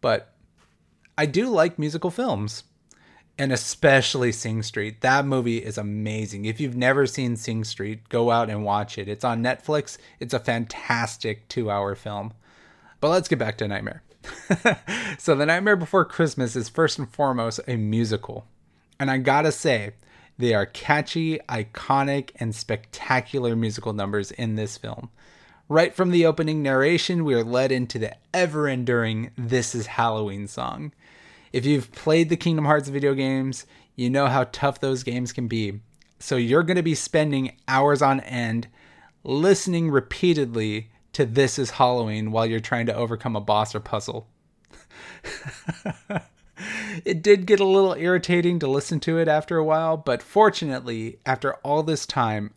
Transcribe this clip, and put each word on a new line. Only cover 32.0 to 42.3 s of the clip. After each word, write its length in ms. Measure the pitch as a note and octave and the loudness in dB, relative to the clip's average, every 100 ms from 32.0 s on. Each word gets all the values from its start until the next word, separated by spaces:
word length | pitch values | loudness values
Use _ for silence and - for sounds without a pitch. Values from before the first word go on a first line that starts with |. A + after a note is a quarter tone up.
| - D#3+ E3 | 2 4 4
the 80 | E3 | 2
Kingdom 280 | E3+ D#3+ | 2 2
Hearts 240 | D3 D3+ C#3 | 4 2 2
video 260 | C#3 C#3+ | 0 0
games, 520 | C3+ C3+ C3+ C3 C3 - - _ - | 2 0 0 -2 -6 -14 -20 _ -4
you 120 | B2 | 0
know 180 | C3+ C#3 | 2 2
how 180 | C3 | 2
tough 360 | B2 - C#3 - | 0 0 -2 0
those 220 | C3+ C3 | -2 -2
games 300 | C3 B2 B2 | -4 -6 -6
can 160 | - A#2+ | -6 -4
be. 320 | A2+ G#2+ G2+ - _ _ _ | -2 -4 -6 -16 _ _ _
So 160 | - C3 | -2 0
you're 260 | A#2 C#3+ | 4 4
gonna 200 | E3+ F#3 | 4 0
be 120 | E3 | 0
spending 640 | D3+ - D#3+ D3+ C#3 C3 - - | -2 0 0 2 0 -2 -8 -2
hours 360 | C3+ C#3+ C#3+ | 2 4 4
on 180 | C#3 C3+ | 4 2
end 480 | - B2 A#2+ A2+ A#2 _ - - - _ | -2 -6 -2 -4 -6 _ -20 -20 -20 _
listening 640 | - C3+ F3 F#3+ - E3+ E3 | -4 2 4 4 2 0 2
repeatedly 1000 | C#3 B2+ - F3+ D#3 C3 A#2 A2 G#2+ A2 _ _ | 2 0 0 2 2 0 -2 -2 -4 -10 _ _
to 120 | - C3+ | -2 0
This 320 | A#2 C3+ - | 4 2 2
Is 120 | B2 | -4
Halloween 580 | - B2+ B2 A2+ G#2+ G#2+ | 2 2 4 -2 -2 -2